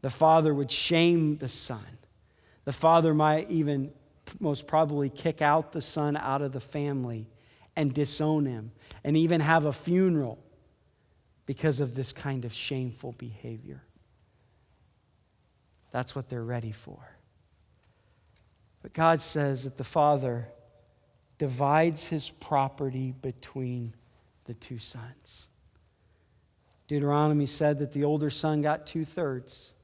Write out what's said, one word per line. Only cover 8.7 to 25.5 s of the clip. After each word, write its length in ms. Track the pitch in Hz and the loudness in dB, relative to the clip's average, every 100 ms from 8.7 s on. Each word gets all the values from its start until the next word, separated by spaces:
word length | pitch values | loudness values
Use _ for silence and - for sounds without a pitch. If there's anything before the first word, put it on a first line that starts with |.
| - - - | -16 -16 -10
and 140 | - 156 | 0 2
even 240 | 160 165 | 4 2
have 240 | 151 165 | 4 4
a 80 | 147 | 2
funeral 640 | 131 - 180 190 165 127 110 - _ _ _ _ _ _ _ _ _ | -2 0 2 4 2 -2 -6 -18 _ _ _ _ _ _ _ _ _
because 360 | - 135 156 131 | -10 -2 0 0
of 160 | 135 120 | -2 -4
this 160 | 127 | -8
kind 320 | - 143 135 | -6 -6 -6
of 80 | 117 | -6
shameful 580 | - - 135 127 113 131 | -8 -6 -4 -6 -8 -14
behavior. 720 | 113 120 104 135 113 127 135 _ _ _ _ _ _ _ _ _ _ _ _ _ _ _ _ _ _ _ _ _ | -12 -14 -12 -12 -14 -14 -18 _ _ _ _ _ _ _ _ _ _ _ _ _ _ _ _ _ _ _ _ _
That's 240 | 127 127 | -6 -6
what 140 | - 123 | -8 -8
they're 160 | 123 | -8
ready 260 | 113 120 113 | -6 -6 -6
for. 460 | 104 - - - - _ _ _ _ _ _ _ _ _ _ _ _ _ _ _ _ | -12 -16 -20 -20 -20 _ _ _ _ _ _ _ _ _ _ _ _ _ _ _ _
But 100 | - | -14
God 280 | - 165 165 | 2 4 4
says 440 | - 156 143 135 | 0 0 0 -2
that 140 | 131 - | -6 -10
the 40 | |
father 640 | 131 165 147 143 131 120 110 - - _ _ _ _ _ _ _ | -4 2 4 4 0 -4 -8 -16 -20 _ _ _ _ _ _ _
divides 680 | 143 123 139 151 165 156 - | -6 0 4 4 4 0 -4
his 240 | 160 - | -4 -4
property 840 | - - 143 135 139 139 131 131 131 | -10 -2 0 0 -2 -6 -4 -6 -6
between 760 | 131 123 - 139 127 123 117 113 _ _ _ _ | -10 -10 -14 -8 -6 -6 -8 -12 _ _ _ _
the 100 | - | -16
two 240 | 117 - 120 | -16 -12 -12
sons. 680 | - 127 117 127 - - - | -12 -12 -16 -18 -18 -18 -18